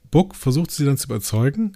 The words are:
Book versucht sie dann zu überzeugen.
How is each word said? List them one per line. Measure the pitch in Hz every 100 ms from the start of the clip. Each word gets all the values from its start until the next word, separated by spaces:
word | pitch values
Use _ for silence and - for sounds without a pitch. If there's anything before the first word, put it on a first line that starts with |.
| -
Book | 156 190
versucht | - 135 131 175
sie | - 139
dann | 135
zu | -
überzeugen. | 110 - 110 127 208 220